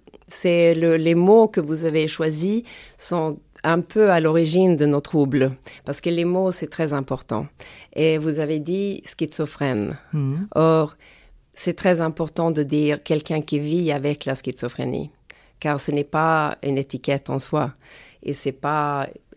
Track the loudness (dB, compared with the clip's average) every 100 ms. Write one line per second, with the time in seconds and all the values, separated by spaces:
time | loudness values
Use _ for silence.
0 | -20 -20 -12 -2 2 4 6 4 4 4
1 | 4 4 8 8 6 2 -2 -2 0 0
2 | 0 -2 -2 -2 -2 -2 -4 -16 -20 -12
3 | -4 -2 -2 -6 _ -6 0 0 0 2
4 | 4 4 4 2 2 4 4 4 2 2
5 | 0 0 2 2 0 -2 -14 -14 -8 -6
6 | -2 0 0 0 0 -2 -6 -4 -2 -2
7 | -4 -8 -6 -6 -6 -14 -20 -20 -10 0
8 | 0 2 0 -2 -2 -2 -2 -2 -4 -6
9 | -10 -6 -6 -4 -8 -4 -4 -2 -4 -8
10 | -8 -4 -2 -4 -4 2 4 2 0 -8
11 | -20 -20 _ -20 _ -8 -6 -2 0 2
12 | 0 -4 -6 -2 0 0 0 0 0 -2
13 | -2 -2 -2 -4 -2 -4 -2 0 0 0
14 | -2 -4 -4 -6 -6 -8 -8 -6 -6 -6
15 | -8 -14 -20 _ _ _ -4 -4 -2 -2
16 | -2 0 2 2 0 -4 -4 -4 -4 -6
17 | -4 -4 -4 -6 -2 -2 -4 -8 _ -20
18 | -20 _ -8 -6 -6 -6 -4 -2 -2 -4
19 | -6 -10 _